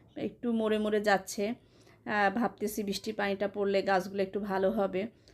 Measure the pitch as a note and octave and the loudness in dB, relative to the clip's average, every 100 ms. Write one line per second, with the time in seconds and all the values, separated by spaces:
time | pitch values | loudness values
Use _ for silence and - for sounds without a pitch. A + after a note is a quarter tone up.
0 | - - G#3+ - A#3+ A3+ G#3+ G#3+ G#3+ G#3 | -18 -8 -8 -4 -2 0 2 2 2 2
1 | G#3 G3 F#3+ - G#3 A#3+ _ _ - - | 4 2 0 -4 -4 -4 _ _ -20 -14
2 | A#3+ G#3+ G3 G3 G#3 - G#3 A3 G3+ F#3+ | -4 2 2 2 -2 -2 -6 -4 -4 -4
3 | A3 G#3+ G3+ G3 G3+ G3+ G3+ G3 G3 F#3+ | -4 -4 -2 0 -2 0 2 2 4 2
4 | F#3+ G3 F#3+ G3+ G#3 F#3+ F#3+ A3 G3 F3+ | 0 -2 -2 -2 -2 0 2 2 0 -2
5 | A3+ - - | -4 -8 -20